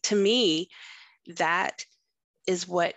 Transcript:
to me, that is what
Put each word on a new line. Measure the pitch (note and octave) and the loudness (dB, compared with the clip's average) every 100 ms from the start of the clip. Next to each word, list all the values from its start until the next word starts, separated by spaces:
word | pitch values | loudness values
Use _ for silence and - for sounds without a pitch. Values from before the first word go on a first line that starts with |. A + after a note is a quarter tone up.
to | - G#3 | -2 2
me, | G3 B3 G#3 D#3 F#3 - - - - _ - E3+ | 4 4 2 0 -4 -12 -20 -20 -20 _ -12 -2
that | D#3+ F3 G3 - - _ _ _ _ _ - | 0 0 -2 -6 -16 _ _ _ _ _ -4
is | F3+ F3+ | -4 -2
what | F3 E3+ | -2 -2